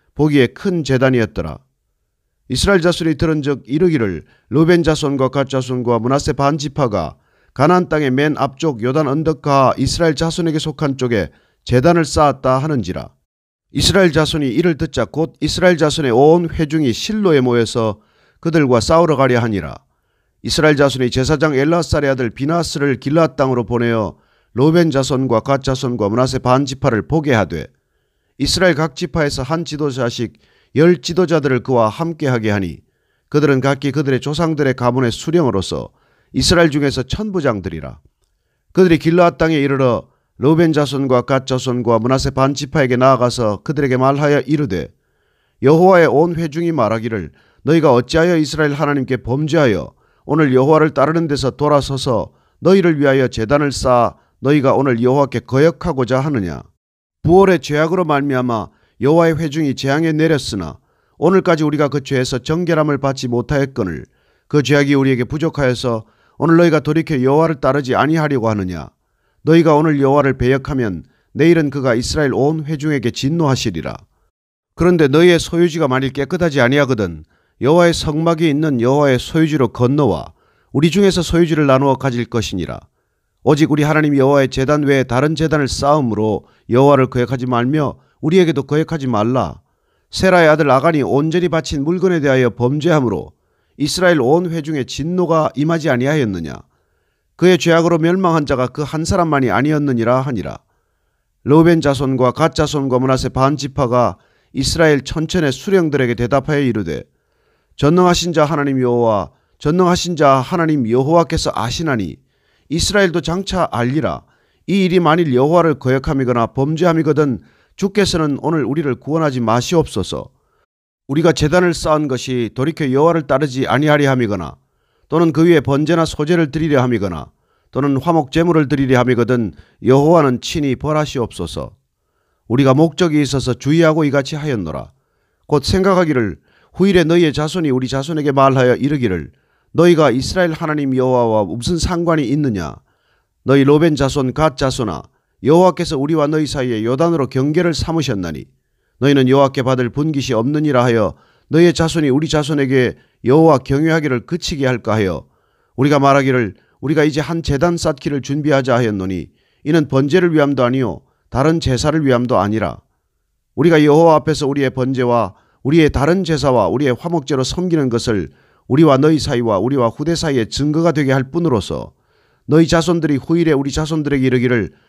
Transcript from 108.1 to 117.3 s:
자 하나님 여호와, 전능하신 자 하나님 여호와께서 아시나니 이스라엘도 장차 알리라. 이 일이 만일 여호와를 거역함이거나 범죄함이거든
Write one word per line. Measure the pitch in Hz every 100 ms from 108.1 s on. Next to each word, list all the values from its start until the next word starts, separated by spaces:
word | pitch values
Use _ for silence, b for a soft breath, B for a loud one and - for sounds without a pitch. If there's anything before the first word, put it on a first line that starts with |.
| 175 170
자 | 160 147
하나님 | 160 143 135
여호와, | 123 120 117 104 85 _ _ _
전능하신 | 147 180 180 175 175 156
자 | 151 135
하나님 | 127 170 160 151 110
여호와께서 | 123 139 170 165 160 -
아시나니 | - 113 123 160 123 87 - _ _ _ _ -
이스라엘도 | 151 - 202 190 165
장차 | 165 180 190 190 160
알리라. | 113 120 147 107 67 _ _ _ _ -
이 | 208 185
일이 | 180
만일 | 165 170 160 123
여호와를 | 143 175 165 135
거역함이거나 | 127 135 135 139 127 123 113
범죄함이거든 | - 139 156 175 160 147 143 147